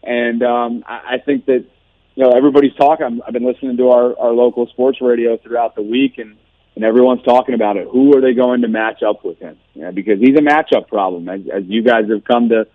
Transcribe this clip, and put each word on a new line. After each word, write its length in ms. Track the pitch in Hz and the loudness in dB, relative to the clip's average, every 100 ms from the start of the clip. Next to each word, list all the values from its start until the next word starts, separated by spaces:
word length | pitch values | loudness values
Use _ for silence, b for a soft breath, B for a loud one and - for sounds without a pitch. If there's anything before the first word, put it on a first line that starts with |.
And, 400 | - 120 120 117 | -6 -4 -4 -2
um, 420 | 123 120 120 120 - | 0 0 -4 -6 -12
I, 280 | 117 - | -16 -8
I 40 | 127 | -8
think 220 | - 139 131 | -4 -4 0
that, 180 | 123 - _ _ _ _ | -2 -4 _ _ _ _
you 80 | - | 0
know, 60 | 131 123 | 2 4
everybody's 380 | 143 139 139 | 4 4 2
talking. 320 | - 143 156 139 | 2 2 2 -4
I'm, 160 | 120 - | -8 -8
I've 60 | |
been 140 | 120 123 | -4 -4
listening 300 | 123 135 123 | -4 -6 0
to 100 | 127 | 4
our, 280 | 123 123 - | 4 2 0
our 140 | 120 | 0
local 340 | 117 123 117 120 | 2 0 0 -8
sports 300 | - 127 131 | -2 -2 0
radio 380 | 127 120 117 113 | -2 0 0 -2
throughout 360 | 120 117 117 | -6 -4 -4
the 80 | - | -6
week, 360 | 107 120 135 127 | -4 -2 -2 -4
and, 180 | 110 107 _ _ _ - | -20 _ _ _ _ -4
and 80 | |
everyone's 380 | 110 117 127 123 | 0 4 2 2
talking 320 | - 123 127 | 2 2 2
about 240 | 120 107 101 | -2 -2 -2
it. 100 | 87 | -2
Who 260 | 123 139 139 | 2 4 4
are 40 | |
they 140 | 131 | 4
going 260 | 123 123 123 | 2 0 0
to 60 | 117 | -2
match 340 | 110 110 110 | -2 -4 -4
up 220 | 110 104 | -4 -4
with 140 | 95 80 | -8 -14
him? 200 | 87 78 _ | -18 -20 _
You 80 | - | -18
know, 100 | 85 | -12
because 280 | 90 98 101 | -10 -4 2
he's 160 | 123 143 | 4 4
a 60 | |
matchup 460 | 147 151 160 117 - | 4 0 2 -2 -2
problem, 400 | 110 92 90 87 | -4 -2 -4 -10
as, 120 | 95 87 | -12 -8
as 120 | 95 92 | -8 -4
you 160 | 110 | -2
guys 220 | 113 117 107 | 2 2 0
have 140 | 107 | -4
come 260 | - 120 120 | 0 0 2
to 160 | 113 110 | 0 -2